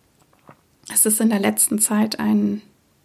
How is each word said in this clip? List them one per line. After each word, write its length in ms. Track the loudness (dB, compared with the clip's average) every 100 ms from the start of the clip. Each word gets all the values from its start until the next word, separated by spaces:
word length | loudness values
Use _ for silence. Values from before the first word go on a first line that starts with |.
| _ _ _ _ -20 -20 _ _ -6
Es 120 | -2
ist 160 | 0 2
in 100 | 2
der 100 | 2
letzten 400 | 0 0 -2 0
Zeit 400 | 0 0 0 -2
ein 420 | 0 2 0 -4 -12 _ _ _